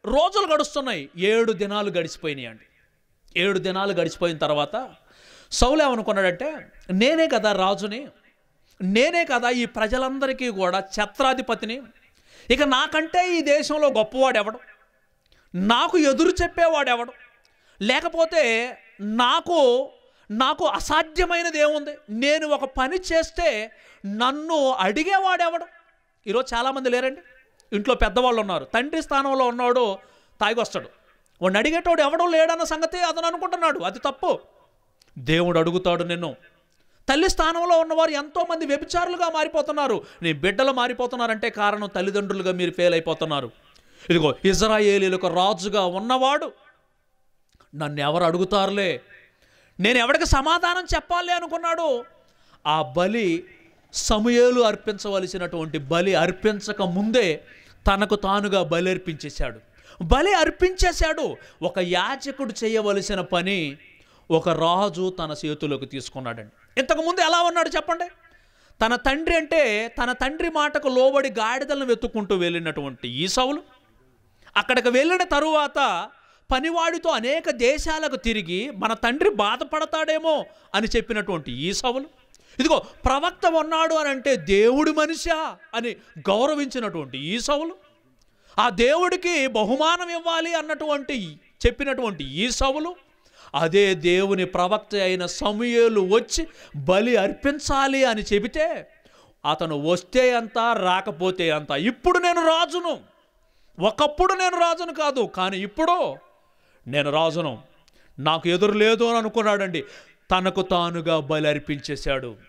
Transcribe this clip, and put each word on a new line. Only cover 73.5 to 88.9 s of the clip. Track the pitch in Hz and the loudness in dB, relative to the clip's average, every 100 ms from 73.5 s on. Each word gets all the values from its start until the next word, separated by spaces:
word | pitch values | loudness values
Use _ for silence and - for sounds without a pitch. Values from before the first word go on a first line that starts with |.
| 302 - _ _ _ _ _ _ _ - 202 | -2 -10 _ _ _ _ _ _ _ -2 -2
అక్కడికి | 208 247 240 | 2 0 4
వెళ్ళిన | 247 311 359 | 2 2 2
తరువాత | 359 294 311 311 285 294 262 175 208 _ _ _ _ | 2 0 2 0 0 0 0 -2 -6 _ _ _ _
పనివాడితో | 262 311 339 330 339 330 | -2 0 -2 -2 -2 -2
అనేక | 269 240 311 339 | -2 -2 -2 -2
దేశాలకు | 254 233 294 339 311 311 247 | 0 2 2 -2 -4 -4 -4
తిరిగి, | 226 214 170 180 262 | -4 -4 -4 -6 -6
"మన | 208 220 | -4 -4
తండ్రి | 226 233 269 381 | -2 -2 2 0
బాధపడతాడేమో" | 220 208 254 302 311 311 311 311 311 320 294 170 - _ | 2 0 -2 -4 -4 -2 -2 0 0 0 -2 -4 -16 _
అని | 196 220 233 | -4 0 -2
చెప్పినటువంటి | 220 214 202 170 135 | -2 -6 -4 -6 -6
ఈ | 123 165 | -6 -4
సౌలు, | 196 254 254 294 _ _ _ _ - | -2 -2 -4 -8 _ _ _ _ -6
ఇదిగో, | 294 277 - - | 0 0 0 -6
ప్రవక్త | 247 269 339 359 359 | -2 0 -2 0 2
ఉన్నాడు | 320 311 320 330 | 2 0 0 2
అని | 320 294 | 2 0
అంటే, | 269 285 240 | -2 0 0
"దేవుడి | 156 196 220 262 311 | 2 4 6 4 2
మనిషా" | 302 302 330 339 320 302 185 - | 2 0 -2 -2 -2 -4 -10 -8
అని | 226 233 196 - 160 | -6 -6 -10 -16 -8
గౌరవించినటువంటి | 143 202 277 294 277 254 220 170 135 131 | 0 2 2 0 -4 -4 -6 -8 -10 -8
ఈ | 147 233 | -6 -4
సౌలు, | 254 294 330 381 _ _ _ _ _ _ _ - | -2 -2 -2 -10 _ _ _ _ _ _ _ 0
ఆ | 233 | 0
దేవుడికి | 190 240 | 4 2